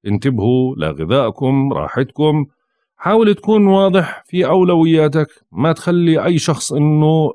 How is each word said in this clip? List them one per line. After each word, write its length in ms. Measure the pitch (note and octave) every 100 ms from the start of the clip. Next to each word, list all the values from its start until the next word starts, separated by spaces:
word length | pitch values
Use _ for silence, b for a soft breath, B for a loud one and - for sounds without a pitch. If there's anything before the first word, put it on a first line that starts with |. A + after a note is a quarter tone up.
| G#2
انتبهوا 720 | G#2 C#3 A#2+ G2+ B2+ B2+ C3
لغذائكم، 960 | D#2 D2 D#2+ C3 A#2+ - C3 C3+ C3+
راحتكم. 720 | C3 - - C3+ - D3+ D3+ C#3 _ _ _ _ _
حاول 380 | F3 A3 A3 G3+
تكون 320 | - G#3+ G3
واضح 560 | F#3+ G3 F#3+ D#3+ - -
في 200 | F3 C#3
أولوياتك، 840 | F#3 F3+ E3+ D#3+ D#3+ D3+ D#3 D3 _ _
ما 220 | E2 D3+
تخلي 520 | D#3+ - F3 E3+ D#3+ F3
أي 120 | E3
شخص 360 | - D3 -
إنه 600 | D3+ D3+ D3+ D3+ D#3+ D3+